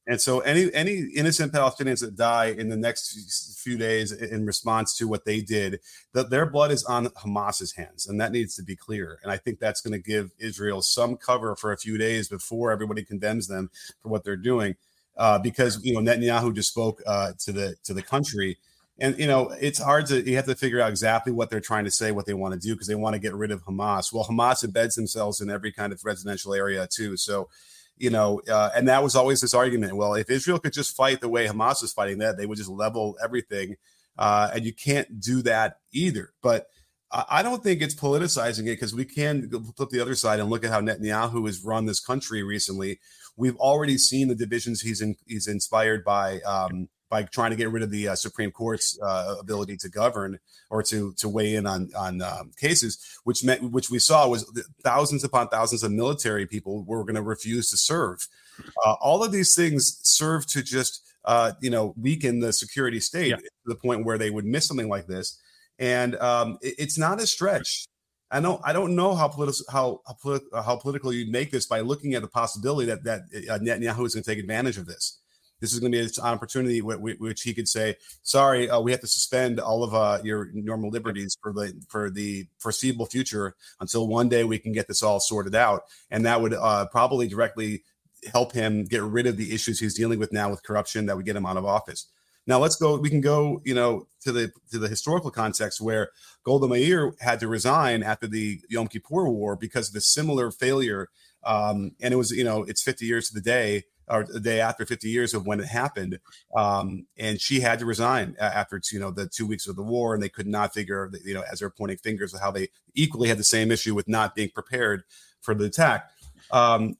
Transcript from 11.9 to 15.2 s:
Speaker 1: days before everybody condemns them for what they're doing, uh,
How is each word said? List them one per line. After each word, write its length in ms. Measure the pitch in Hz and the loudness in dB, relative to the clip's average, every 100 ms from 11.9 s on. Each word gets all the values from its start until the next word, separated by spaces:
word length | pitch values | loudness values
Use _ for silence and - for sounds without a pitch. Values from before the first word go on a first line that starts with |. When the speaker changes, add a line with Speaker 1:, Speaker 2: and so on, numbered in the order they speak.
| 107 | -2
Speaker 1:
days 320 | 113 113 107 | 0 0 -4
before 420 | 98 - 113 120 | -8 -8 -2 0
everybody 320 | 104 107 107 | 0 -2 -6
condemns 460 | 95 101 104 113 95 | -6 -4 -2 -2 -4
them 200 | 95 95 - - - | -6 -6 -10 -20 -14
for 60 | 113 | -4
what 160 | 107 | -4
they're 140 | 101 95 | -4 -4
doing, 400 | 113 123 104 92 _ _ _ | 2 2 0 -4 _ _ _
uh, 220 | - | 2